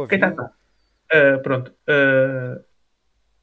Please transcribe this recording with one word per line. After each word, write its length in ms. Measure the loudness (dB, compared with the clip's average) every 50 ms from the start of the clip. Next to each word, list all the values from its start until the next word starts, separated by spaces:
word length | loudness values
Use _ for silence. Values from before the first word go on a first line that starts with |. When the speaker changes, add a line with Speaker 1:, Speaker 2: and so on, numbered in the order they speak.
| -4 -4
Speaker 1:
Quem 100 | -2 0
tá, 120 | 0 0
Speaker 2:
ouviu. 40 | -2
Speaker 1:
tá. 180 | -4 -10 -14 _ _ _ _ _ _ _ _ _ _ _ 0 2
Ah, 260 | 4 4 4 2 0 -2
pronto. 320 | -4 -4 -4 -6 -10 -16 _ _ -2
Ah, 760 | 0 2 2 2 2 2 0 0 -2 -6 -8 -10 -12 -14 -16 _ _ _ _ _ _ _ _ _ _ _ _ _ _ _